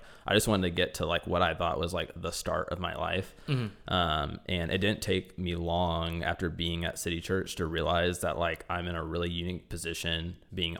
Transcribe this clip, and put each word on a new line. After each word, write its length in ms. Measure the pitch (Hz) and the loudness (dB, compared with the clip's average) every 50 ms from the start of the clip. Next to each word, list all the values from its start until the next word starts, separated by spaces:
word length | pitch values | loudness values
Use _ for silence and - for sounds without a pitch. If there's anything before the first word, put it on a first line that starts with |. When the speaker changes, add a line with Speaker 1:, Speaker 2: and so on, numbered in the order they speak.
| - - - - - | -8 -20 -18 -8 0
Speaker 1:
I 80 | - 95 | 4 4
just 120 | 107 - | 4 6
wanted 200 | 113 107 95 92 | 6 4 4 4
to 20 | 87 85 | 2 4
get 180 | 87 87 - - | 2 2 2 2
to, 120 | - 90 | -2 0
like, 180 | 80 85 82 - | 2 0 0 2
what 160 | 92 90 87 | 2 2 4
I 140 | 92 82 80 | 4 4 2
thought 240 | - 87 85 80 - | 2 0 0 0 0
was, 120 | 82 82 | -2 -2
like, 200 | 92 85 82 - - | -2 -2 -4 -4 -6
the 140 | 85 90 85 | -6 -6 -4
start 400 | - - - 87 82 82 - - | -4 -2 -2 0 0 0 0 -2
of 80 | - 90 | -4 -4
my 140 | 87 82 - | -4 -4 -4
life. 380 | - 82 82 87 95 92 - - - - | -4 -2 0 0 -2 -2 -4 -10 -10 -2
Speaker 2:
Mm-hmm. 440 | - 139 127 117 101 - - - - | -2 0 0 0 -4 -6 -10 -4 0
Speaker 1:
Um, 480 | 90 90 85 80 76 78 73 - - - - | 2 2 4 4 2 2 0 -2 -4 -6 -4
and 240 | - 92 87 85 82 | -2 0 0 0 0
it 60 | 87 98 | 0 2
didn't 220 | 98 101 107 - | 2 2 2 0
take 380 | - - 92 92 - - - - | 0 0 0 0 0 -4 -8 -4
me 160 | 90 85 85 | -2 -2 -2
long 680 | 85 85 85 85 87 90 85 82 85 82 82 82 85 - | -2 0 0 2 2 2 2 2 0 0 -2 -2 -2 0
after 280 | 87 87 - 92 82 | -2 0 0 0 -2
being 340 | 82 85 85 85 85 85 85 | 0 0 -2 0 0 0 -2
at 140 | 82 - - | -4 -4 -4
City 200 | - 85 85 85 | -4 -2 -2 -2
Church 360 | - - 95 95 - - - | 0 0 0 0 0 -2 -4
to 100 | - 87 | -4 -2
realize 540 | 80 82 82 78 80 87 85 87 87 87 - | 0 0 0 2 4 4 4 4 2 2 0
that, 180 | - 85 73 | -2 -2 0
like, 280 | 78 85 82 82 - - - | 0 0 0 -2 -4 -6 -4
I'm 180 | 92 87 87 | -4 -2 -2
in 60 | 87 87 | -2 -2
a 80 | 82 80 | -4 -4
really 280 | 80 80 85 85 87 | -2 -2 -2 -2 -2
unique 360 | 87 85 85 90 90 82 - | -2 -2 -2 -2 -4 -6 -6
position 680 | - - 82 82 85 85 - - 85 82 82 82 87 87 - - - 95 | -8 -8 -6 -4 -4 -4 -4 -2 -2 -2 -2 -2 -4 -8 -10 -14 -10 -4
being 240 | 92 87 82 85 | -2 -2 -2 -2